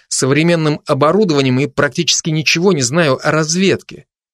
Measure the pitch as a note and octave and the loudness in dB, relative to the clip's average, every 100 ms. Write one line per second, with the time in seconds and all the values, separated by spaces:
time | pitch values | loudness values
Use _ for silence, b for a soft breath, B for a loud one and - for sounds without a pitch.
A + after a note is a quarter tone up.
0 | b - C3+ C#3 E3+ E3+ D#3 D3 - C#3 | b -4 0 2 2 2 0 -2 -2 0
1 | D3 F#3+ G#3 C#3+ C3+ B2+ C#3 - C#3+ D#3 | 2 2 2 2 2 0 -2 -2 -2 -2
2 | E3+ - E3+ D#3 D3+ E3+ G3 D#3+ A#2+ D#3 | -2 -2 -2 -2 0 0 0 0 0 0
3 | D#3+ C3 D3+ D3+ D#3 F3 F#3+ B2+ - - | 0 0 0 0 0 0 0 0 -4 -20
4 | - _ _ | -20 _ _